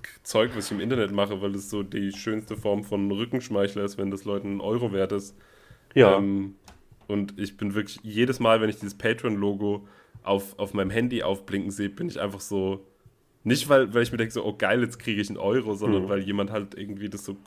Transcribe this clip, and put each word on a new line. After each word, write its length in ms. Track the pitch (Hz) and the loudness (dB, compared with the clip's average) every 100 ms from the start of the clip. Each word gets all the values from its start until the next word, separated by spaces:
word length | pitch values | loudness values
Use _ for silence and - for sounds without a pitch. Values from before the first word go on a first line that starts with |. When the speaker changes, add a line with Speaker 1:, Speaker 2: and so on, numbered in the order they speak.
| - - | -18 -16
Speaker 1:
Zeug, 280 | - 110 120 | 0 2 2
was 120 | 120 98 | 0 -4
ich 60 | |
im 80 | 104 | -2
Internet 320 | 110 123 101 | 0 2 2
mache, 280 | 101 101 98 | 2 0 0
weil 120 | 98 | -2
das 180 | 98 - | -4 -4
so 120 | 104 | -6
die 300 | 98 98 98 | -4 -2 -4
schönste 440 | 95 - 110 107 107 | -4 -4 -4 -4 -4
Form 280 | 107 101 | 0 0
von 260 | 101 101 101 | 0 -2 0
Rückenschmeichler 720 | 98 120 127 123 101 101 101 | -2 -2 -4 -2 0 0 0
ist, 120 | 101 101 | -4 -2
wenn 140 | 98 | -4
das 140 | 98 104 | -4 -4
Leuten 300 | 101 101 98 | -4 -4 -4
ein 40 | |
Euro 320 | 92 117 117 | -2 -2 0
wert 200 | 98 95 | 0 0
ist. 220 | 101 101 - - - - - _ | -2 -6 -16 -20 -20 -20 -20 _
Speaker 2:
Ja. 240 | 139 110 98 | 8 10 8
Speaker 1:
Ähm, 380 | 98 98 98 - - - _ - - | 4 0 -2 -10 -20 -20 _ -18 -4
und 300 | 104 101 - | -2 -2 -6
ich 160 | 101 - | -8 -4
bin 180 | 104 | -4
wirklich 260 | 101 101 - | -2 -4 -10
jedes 380 | 110 107 123 123 | -4 2 2 4
Mal, 200 | 117 110 | 6 6
wenn 80 | 110 | 4
ich 80 | 104 | 0
dieses 220 | 101 - | -8 -2
Patreon-Logo 920 | 113 110 123 104 101 98 104 101 - - _ - | -2 0 -2 0 0 0 -2 -4 -8 -20 _ -12
auf, 360 | - 98 - - | -2 -2 -2 -8
auf 160 | 101 | -4
meinem 160 | 101 95 | -2 0
Handy 320 | 107 123 123 | 0 0 0
aufblinken 480 | 85 95 - 98 98 | 0 -2 -2 -4 -2
sehe, 180 | 98 101 | -4 -4
bin 200 | - 175 | -4 -6
ich 120 | - | -4
einfach 200 | 101 98 | -6 -6
so, 440 | - 101 95 98 - _ - _ _ _ | -4 -2 -2 -4 -10 _ -20 _ _ _
nicht 280 | - 143 147 | 0 0 4
weil, 240 | 139 113 | 4 6
weil 80 | 117 | 2
ich 100 | 117 | 0
mir 60 | 110 | 0
denke 160 | 113 | -2
so, 100 | 117 | -2
„Oh 100 | 107 | -4
geil, 280 | 104 101 120 | 0 2 2
jetzt 160 | 123 120 | 0 -4
kriege 240 | - 104 | -4 -2
ich 80 | 101 | -2
einen 80 | 104 | -2
Euro“, 360 | 98 123 107 | 0 0 0
sondern 300 | 101 107 101 | -2 0 2
Speaker 2:
Mhm. 40 | 95 | 2
Speaker 1:
weil 80 | 101 | -2
jemand 300 | 98 101 98 | 0 -2 -2
halt 240 | 107 98 | -4 -6
irgendwie 340 | - 101 98 104 | -10 -10 -8 -10
das 160 | 101 | -10
so 120 | - 98 | -10 -12